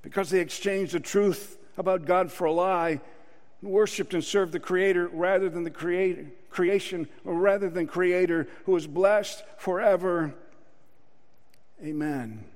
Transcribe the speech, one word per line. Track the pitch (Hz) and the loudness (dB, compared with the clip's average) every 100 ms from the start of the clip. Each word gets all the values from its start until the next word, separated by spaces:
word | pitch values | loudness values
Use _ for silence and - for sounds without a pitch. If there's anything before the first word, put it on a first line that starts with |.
Because | - - 175 | -2 -2 2
they | 185 | 2
exchanged | 170 - 196 196 180 | 0 -4 -2 -2 -2
the | 160 | -4
truth | - 202 202 160 - - - - | 0 2 2 2 -6 -16 -14 -4
about | 185 185 151 | 0 0 4
God | 180 175 | 2 2
for | - 170 | 0 0
a | |
lie, | 165 185 180 165 147 - - - - - - | 2 2 2 0 -2 -6 -16 -18 -18 -20 -14
worshipped | 202 190 214 - 180 | 0 4 4 0 -2
and | 175 | -2
served | 156 202 185 | 0 0 0
the | 165 | -4
Creator | - 180 196 180 175 | 0 2 4 4 0
rather | 165 180 190 190 | 0 2 4 2
than | 170 | -2
the | 165 | -6
creator, | 151 170 175 190 175 147 - - | -4 -2 2 2 0 -8 -16 -10
creation, | - 180 196 - 180 151 - - | 0 2 2 0 -6 -6 -8 -4
or | 170 | 2
rather | 196 202 196 | 4 4 0
than | 175 160 | -2 -4
Creator, | 175 180 180 180 165 143 - - | 0 2 4 2 0 -2 -6 0
who | 180 | 0
is | 156 | 0
blessed | 147 196 208 196 - - - | 2 4 4 0 -10 -16 -8
forever. | - 180 226 185 185 175 156 - - - - - - - - - - - - - - - | -4 2 4 4 2 0 -2 -6 -18 -20 -20 -20 -20 -20 -20 -18 -20 -18 -20 -20 -20 -14
Amen. | 156 151 151 143 113 110 95 | -8 -4 -2 -4 -6 -12 -16